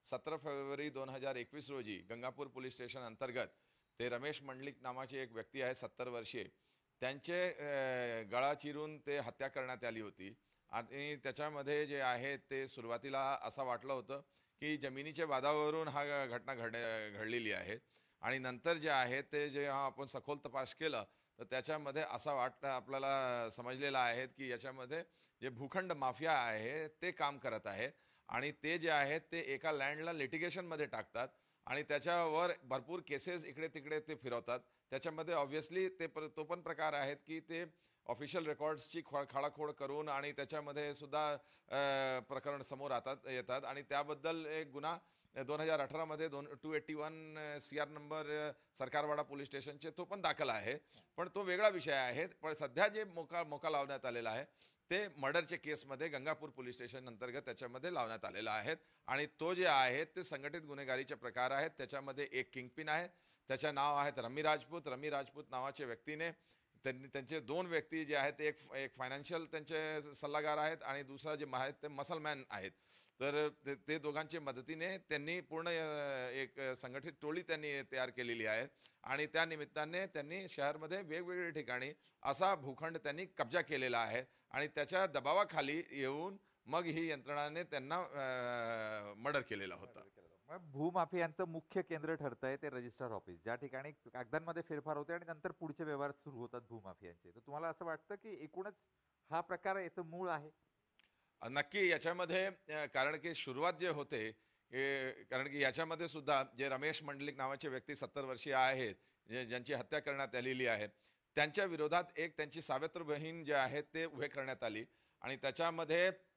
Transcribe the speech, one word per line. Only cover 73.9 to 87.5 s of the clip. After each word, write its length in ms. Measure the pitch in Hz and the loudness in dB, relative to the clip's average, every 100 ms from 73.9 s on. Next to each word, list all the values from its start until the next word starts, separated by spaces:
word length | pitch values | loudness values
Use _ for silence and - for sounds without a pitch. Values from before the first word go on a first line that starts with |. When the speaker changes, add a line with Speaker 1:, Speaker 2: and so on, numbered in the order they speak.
| 156 | 0
Speaker 1:
दोघांच्या 420 | 147 147 156 165 | 0 -2 -2 -4
मदतीने 580 | 139 127 123 160 175 190 | -4 -6 -8 -4 -4 -4
त्यांनी 420 | - 147 147 180 | -2 -2 0 -4
पूर्ण, 280 | 147 160 165 | -4 -4 0
अ, 640 | 165 156 151 143 135 127 | 0 0 0 0 -2 -2
एक 300 | 131 131 - | -2 -4 -4
संघटित 520 | 131 127 131 135 151 143 | -4 -4 -6 -6 -8 -6
टोळी 200 | 147 165 | -2 -2
त्यांनी 400 | 175 156 151 139 | 0 -2 0 -4
तयार 280 | 131 131 127 | -2 0 0
केलेली 360 | 123 120 117 110 | 0 -2 2 2
आहे 200 | 110 139 _ - _ | 2 0 _ -20 _
आणि 240 | - 135 151 | -2 0 2
त्या 180 | 160 | 4
निमित्ताने 640 | 165 156 143 151 151 180 190 | 2 0 -4 -2 -2 -2 -2
त्यांनी 420 | 156 143 180 185 | -4 -4 -6 -6
शहरमध्ये 540 | - 143 151 156 190 | 0 0 0 -4 -4
वेगवेगळ्या 480 | 175 160 175 180 175 | -2 -4 -2 -2 -2
ठिकाणी 420 | 156 120 123 131 151 - _ | -4 -2 -2 -4 -8 -20 _
असा 320 | - 139 190 | 0 4 4
भूखंड 440 | 180 139 127 160 165 | 4 -2 -4 -4 -2
त्यांनी 280 | 147 147 190 | -4 -4 -6
कब्जा 340 | - 123 170 | -2 2 2
केलेला 380 | - 143 131 117 | 2 2 4 4
आहे 440 | 110 117 131 _ _ | 2 0 -2 _ _
आणि 180 | 127 147 | -2 0
त्याच्या 380 | - 143 185 190 | 0 2 4 4
दबावाखाली 760 | 143 139 175 208 160 139 156 165 | 2 4 4 4 2 2 0 -2
येऊन 460 | 139 135 147 180 196 _ _ 110 | 0 0 0 -4 -6 _ _ -2
मग 180 | 160 | 0
ही 260 | 175 156 165 | 2 0 -2
यंत्रणाने 520 | 143 123 147 147 | -2 -2 -2 0